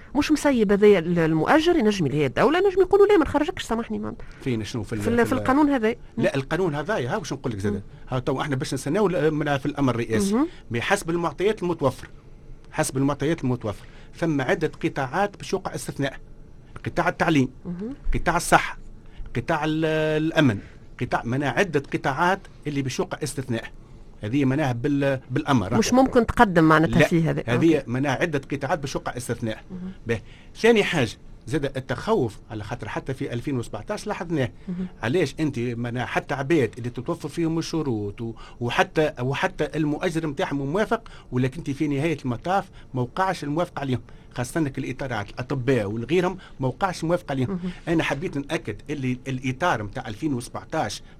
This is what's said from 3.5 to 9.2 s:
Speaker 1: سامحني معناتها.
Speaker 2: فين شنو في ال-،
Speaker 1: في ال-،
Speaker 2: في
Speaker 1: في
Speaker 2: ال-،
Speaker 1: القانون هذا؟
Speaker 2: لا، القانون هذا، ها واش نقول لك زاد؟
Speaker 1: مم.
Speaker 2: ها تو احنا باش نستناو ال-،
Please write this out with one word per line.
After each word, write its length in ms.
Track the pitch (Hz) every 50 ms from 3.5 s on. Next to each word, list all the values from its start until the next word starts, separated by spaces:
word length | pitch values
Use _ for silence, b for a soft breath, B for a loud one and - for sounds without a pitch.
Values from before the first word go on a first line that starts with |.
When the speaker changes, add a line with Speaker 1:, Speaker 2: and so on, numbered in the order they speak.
| - -
Speaker 1:
سامحني 360 | - - 233 226 226 - 214 208
معناتها. 280 | 214 214 - - 151 - - -
Speaker 2:
فين 240 | - 135 117 110 104
شنو 180 | - - 117
في 100 | 101 -
ال-، 80 | 120 107
Speaker 1:
في 80 | - 226
ال-، 80 | 233
Speaker 2:
في 80 | 240 233
Speaker 1:
في 80 | -
Speaker 2:
ال-، 60 | 262 254
Speaker 1:
القانون 320 | 214 254 262 294 311 285
هذا؟ 240 | 285 247 214 220 247 b b b b
Speaker 2:
لا، 180 | 226 - - -
القانون 400 | 135 131 - 156 165 190 170 143
هذا، 200 | 147 151 196 220
ها 220 | 185 123 123 185
واش 160 | 220 - -
نقول 200 | 147 127 - 127
لك 60 | 107 95
زاد؟ 140 | 101 104
Speaker 1:
مم. 100 | 104 101 - B B B B -
Speaker 2:
ها 100 | 131 131
تو 220 | 127 151 135 143
احنا 160 | 156 151 135
باش 180 | 127 156 - 147
نستناو 320 | 131 - - 165 214 214
ال-، 240 | 175 175 147